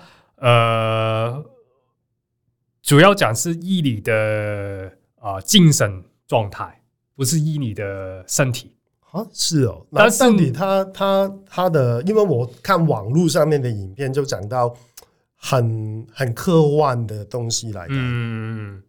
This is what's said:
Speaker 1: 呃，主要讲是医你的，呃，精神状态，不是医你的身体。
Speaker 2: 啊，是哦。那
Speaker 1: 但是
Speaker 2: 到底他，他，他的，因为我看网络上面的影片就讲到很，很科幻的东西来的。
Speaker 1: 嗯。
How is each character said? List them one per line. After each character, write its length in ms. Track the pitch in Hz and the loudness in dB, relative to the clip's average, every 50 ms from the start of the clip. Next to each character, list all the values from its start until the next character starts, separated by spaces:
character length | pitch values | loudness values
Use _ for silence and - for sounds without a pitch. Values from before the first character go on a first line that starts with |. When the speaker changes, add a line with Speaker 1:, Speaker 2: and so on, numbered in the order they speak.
| - - _ _ _ _ _ _ | -12 -20 _ _ _ _ _ _
Speaker 1:
呃， 1040 | 131 123 120 117 117 117 113 113 113 110 110 110 110 113 110 110 113 120 123 147 151 - _ _ _ _ _ _ _ _ _ _ _ _ _ _ _ _ _ _ _ _ _ _ _ _ _ _ - | 2 4 4 6 4 4 2 0 0 0 0 0 0 0 0 -2 -2 -4 -4 -8 -12 -14 _ _ _ _ _ _ _ _ _ _ _ _ _ _ _ _ _ _ _ _ _ _ _ _ _ _ 0
主 160 | - 143 143 | 4 6 8
要 160 | 175 196 196 | 8 8 6
讲 180 | 196 135 110 117 | 6 2 0 0
是 220 | - - 170 170 | -2 -2 -4 -4
医 260 | 165 170 185 190 180 | -4 -4 -2 -2 0
你 200 | 156 135 113 101 | 0 0 -2 -2
的， 880 | - 120 110 110 107 107 107 107 104 104 104 101 101 101 98 95 95 92 - _ _ _ _ _ | -2 0 0 0 0 0 -2 -2 -4 -4 -6 -6 -8 -8 -8 -10 -12 -14 -16 _ _ _ _ _
呃， 200 | 113 101 98 95 95 | -10 -8 -8 -6 -6
精 300 | - - 202 175 156 143 | 0 2 4 6 4 4
神 300 | - 123 101 98 95 92 _ _ _ _ | 2 0 -4 -4 -8 -16 _ _ _ _
状 240 | - 139 120 107 98 | -4 -4 -4 -4 -4
态， 320 | - - 104 - - _ _ _ _ _ _ _ _ | -8 -12 -14 -14 -14 _ _ _ _ _ _ _ _
不 100 | - 135 | -6 -4
是 140 | 120 165 160 | -2 -2 -2
医 180 | 151 160 151 | -2 -2 -4
你 160 | 147 135 113 98 | -4 -6 -6 -6
的 520 | 107 104 98 98 95 95 92 95 92 90 | -6 -8 -8 -8 -8 -10 -12 -12 -14 -10
身 240 | - - - 143 127 | -6 -2 -2 -2 -2
体。 220 | 120 - - - _ _ _ _ _ _ _ _ - | -2 -6 -10 -16 _ _ _ _ _ _ _ _ -10
Speaker 2:
啊， 140 | 185 226 - - | -10 -10 -10 -8
是 300 | - - - 165 147 127 | -6 -4 -2 0 2 0
哦。 240 | 104 82 - - _ | 0 -2 -6 -14 _
那 120 | - - | 2 4
Speaker 1:
但 100 | 208 240 | 4 4
是 80 | - - | 4 4
Speaker 2:
到 120 | 262 240 | 4 4
底 200 | 214 185 165 131 | 4 4 4 2
他， 340 | 120 139 196 190 196 190 196 | 0 -2 -2 0 0 0 -2
他， 520 | 190 - - 196 196 196 196 196 196 196 - - | -4 -4 -4 -2 0 2 2 0 -2 -4 -10 -20
他 240 | _ - - 180 185 | _ -4 -2 0 2
的， 320 | 160 147 127 120 120 120 143 | 2 2 2 2 0 0 0
因 120 | 190 214 | 0 2
为 80 | 214 208 | 2 2
我 220 | 185 143 117 123 120 - - - | 2 2 0 -2 -4 -8 -6 -2
看 240 | 190 196 170 165 | 0 2 4 4
网 200 | 147 123 110 98 | 2 0 0 -4
络 200 | 110 131 170 180 | 0 2 2 2
上 220 | 156 143 165 147 156 | 2 2 2 2 2
面 120 | 151 139 127 | 2 0 0
的 80 | 123 | -2
影 240 | 110 101 95 95 98 | -6 -6 -8 -10 -8
片 180 | 135 139 131 131 | -6 -6 -4 -2
就 100 | 147 139 | -2 -2
讲 240 | 131 123 92 98 | -2 -4 -6 -6
到 300 | 104 127 127 123 120 123 - _ _ _ - - _ _ _ _ _ _ | -4 -2 0 0 -2 -2 -6 _ _ _ -20 -20 _ _ _ _ _ _
很， 720 | _ - - 143 127 117 113 113 110 107 107 110 110 127 - - | _ -4 0 0 2 2 0 -2 -4 -6 -8 -10 -10 -12 -12 -8
很 220 | - 135 120 113 | -6 -4 -4 -4
科 340 | - - 190 170 165 151 143 | -4 0 2 4 4 4 4
幻 380 | 143 151 151 139 123 120 113 | 4 2 2 2 0 -2 -4
的 180 | 104 107 107 101 | -6 -8 -10 -10
东 260 | - - 123 117 113 | -8 -8 -6 -4 -4
西 220 | 113 - 117 113 101 | -4 -4 -6 -8 -10
来 160 | 95 87 - | -10 -8 -6
的。 60 | 135 | -4
Speaker 1:
嗯。 880 | 135 127 123 120 120 117 117 113 110 110 110 113 110 107 101 101 98 - | -4 -2 -2 -4 -4 -4 -4 -6 -8 -8 -8 -8 -10 -10 -12 -14 -16 -20